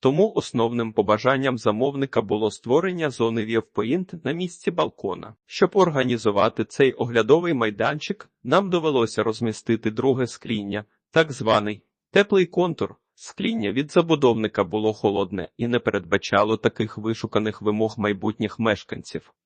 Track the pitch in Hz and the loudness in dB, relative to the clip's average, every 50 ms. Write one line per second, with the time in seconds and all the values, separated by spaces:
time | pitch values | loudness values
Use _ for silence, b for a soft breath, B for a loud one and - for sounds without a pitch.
0 | - 131 139 156 196 220 202 - - - - 120 117 117 120 120 117 113 110 - | 2 2 4 4 2 2 2 -4 -6 -4 -2 0 0 0 0 -2 -4 -2 0 0
1 | 104 95 107 107 - 127 135 135 135 135 123 117 110 120 107 107 127 139 139 139 | 2 2 2 2 4 2 2 2 0 -2 -2 0 0 0 0 2 0 -2 -2 -2
2 | 135 135 - - 117 95 - 107 110 107 - - _ 113 123 151 175 190 180 175 | -6 -2 -2 -2 -2 0 -2 0 0 -2 -4 -4 _ 2 2 2 2 0 -4 -2
3 | 160 147 123 - 117 117 113 113 107 110 113 113 107 _ _ - 107 113 139 185 | -4 -4 -2 0 -2 0 0 -2 -4 0 -2 -2 -2 _ _ -6 -2 -2 -2 -2
4 | 185 185 - 170 _ 131 147 165 185 175 - - - - 180 175 160 - - _ | -4 -6 -12 -8 _ -6 -4 -4 -6 -8 -8 -6 -6 -4 -2 -2 -2 -4 -4 _
5 | - 98 90 90 82 107 110 _ _ _ - - - 180 - 202 185 175 151 139 | -8 -8 -8 -8 -10 -16 -18 _ _ _ 0 0 0 2 4 4 2 4 4 0
6 | 123 127 120 113 - 107 101 101 98 113 - - 110 - - - 139 135 - - | 0 2 0 0 0 0 2 4 2 2 2 -2 -6 -6 2 4 4 4 4 0
7 | 117 120 117 117 110 107 143 165 175 175 165 127 113 110 104 98 107 123 151 151 | -6 0 2 2 4 6 4 4 4 0 0 0 0 -2 0 0 -2 -2 -2 -4
8 | - - 202 _ - _ _ _ _ 117 131 180 202 190 175 175 156 160 143 131 | -6 -8 -8 _ -10 _ _ _ _ 2 2 2 2 2 -2 0 0 2 2 2
9 | 117 107 - - 104 113 110 - 117 113 107 - - - 113 110 - 110 107 110 | 0 0 0 -2 -2 -2 -2 -2 -2 -4 -4 -6 -2 -2 -2 0 0 -4 -4 0
10 | 127 135 131 123 127 113 - - - - - 107 101 101 101 104 107 _ _ _ | 0 0 0 0 -2 -6 -6 -14 -8 -6 -6 -6 -4 -4 -6 -6 -8 _ _ _
11 | _ _ _ 160 160 156 135 - 123 107 117 110 104 104 107 92 _ _ _ _ | _ _ _ 2 2 2 -2 -4 0 2 2 2 2 -2 -8 -10 _ _ _ _
12 | _ _ _ - 202 202 208 196 185 165 - - 175 180 160 - 104 95 - _ | _ _ _ 2 2 4 4 2 2 2 0 -2 -2 -2 -2 -4 -6 -8 -8 _
13 | _ _ _ _ - - - - 196 - 226 226 214 101 101 123 147 147 - 185 | _ _ _ _ -20 -20 -14 -6 -4 -4 -2 -2 -2 -2 -2 -2 -4 0 2 2
14 | 165 165 165 147 135 127 113 107 110 104 _ - 98 85 80 107 107 107 107 - | 2 4 2 4 4 4 4 4 0 -2 _ -2 -2 0 -2 -2 0 0 -2 2
15 | - 107 98 98 98 90 98 92 87 - _ - 117 120 120 117 - - - 101 | 0 0 0 0 -2 -2 -4 -8 -8 -8 _ -6 -4 -2 -2 0 0 0 -2 -2
16 | 90 80 82 98 - - - 104 104 107 110 104 - 117 - - - - - - | -4 0 -2 -2 -2 2 2 2 4 2 0 0 0 -2 0 0 -6 -6 -6 -8
17 | 107 110 113 - - 110 - 107 107 110 104 - 101 104 104 107 110 110 - - | -6 -6 -6 -4 -6 -2 -2 -2 -2 -2 -6 -4 -2 -2 0 0 0 -2 -2 -2
18 | 101 104 104 95 95 110 107 _ 113 104 - - 113 113 104 95 - _ - - | -2 -2 -2 -2 -4 -6 -4 _ -4 -6 -4 -2 0 0 0 0 -4 _ -12 -12
19 | 82 - - 80 - _ _ _ _ | -12 -12 -12 -12 -12 _ _ _ _